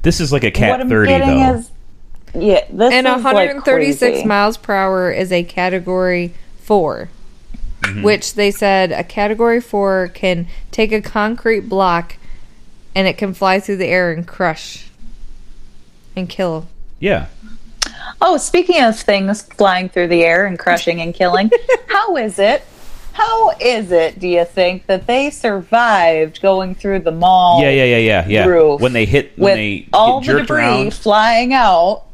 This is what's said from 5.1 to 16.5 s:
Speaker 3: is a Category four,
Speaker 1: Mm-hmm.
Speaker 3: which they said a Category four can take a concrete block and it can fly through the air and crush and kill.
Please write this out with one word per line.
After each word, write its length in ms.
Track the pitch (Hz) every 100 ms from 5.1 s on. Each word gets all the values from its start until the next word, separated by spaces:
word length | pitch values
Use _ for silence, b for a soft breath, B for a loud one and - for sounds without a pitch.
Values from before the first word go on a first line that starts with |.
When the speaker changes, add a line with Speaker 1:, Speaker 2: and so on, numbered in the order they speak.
Speaker 3:
is 200 | 120 185
a 120 | 180
Category 920 | 170 - 180 185 180 185 185 175 175 b b -
four, 480 | - 208 156 62 - - - - - - - -
Speaker 1:
Mm-hmm. 220 | - 101
Speaker 3:
which 300 | 208 208 -
they 180 | - 202
said 400 | 202 202 196 185
a 140 | - 165
Category 560 | - 208 214 233 233
four 480 | - 202 196 190 180
can 340 | - 190 175 170 B B
take 220 | - 220
a 100 | 214
concrete 600 | 208 220 214 240 226 220
block 560 | - 190 185 170 165 - b b b b - - -
and 140 | 190 190
it 100 | -
can 160 | 196
fly 260 | 180 196 190
through 160 | 202 196
the 100 | 185
air 240 | 180 175
and 160 | 165 170
crush 640 | - 180 160 - - - - - - - - - - - - - - - -
and 120 | 180
kill. 380 | - 180